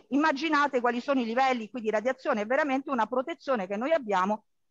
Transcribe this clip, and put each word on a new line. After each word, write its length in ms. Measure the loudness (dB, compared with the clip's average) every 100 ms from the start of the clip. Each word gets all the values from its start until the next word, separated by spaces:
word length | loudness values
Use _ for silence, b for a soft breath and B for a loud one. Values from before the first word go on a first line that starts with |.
| -2
immaginate 680 | 2 2 0 0 2 2 2
quali 220 | 0 0
sono 180 | 0 0
i 60 | 0
livelli 420 | 0 2 0 -4
qui 100 | -6
di 80 | -2
radiazione, 520 | 0 0 -2 -2 -2
è 40 | 0
veramente 460 | 0 2 -2 -2
una 160 | -2 0
protezione 580 | -2 -4 -6 -2 -2 -2
che 100 | -4
noi 160 | 0
abbiamo, 540 | 0 2 0 0 -2 _ _ _